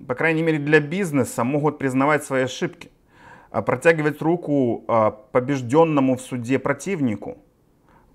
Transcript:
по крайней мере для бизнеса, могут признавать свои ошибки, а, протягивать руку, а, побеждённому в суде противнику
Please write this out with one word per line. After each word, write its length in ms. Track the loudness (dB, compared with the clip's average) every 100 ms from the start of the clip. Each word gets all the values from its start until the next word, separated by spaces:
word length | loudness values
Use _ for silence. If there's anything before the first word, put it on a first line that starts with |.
| -8
по 80 |
крайней 280 | -2 0 0
мере 160 | 0 -2
для 220 | 2 2
бизнеса, 640 | 2 -4 -2 -2 -2 -2
могут 340 | -2 0 -2 -2
признавать 460 | -2 0 2 0
свои 180 | 0 -2
ошибки, 480 | -2 -4 -8 -8 -20 _ _ _ -20 -20 -8
а, 120 | -6
протягивать 580 | -2 2 4 4 2 0
руку, 640 | -2 -2 0 2 2 0 0
а, 240 | 2 2
побеждённому 1080 | 0 -2 -2 0 -4 2 4 4 4 2 0
в 40 |
суде 380 | -4 -8 -2 -2
противнику 800 | 0 -4 -4 -2 -2 -4 -10 -16 _ _ _ _ _ _ _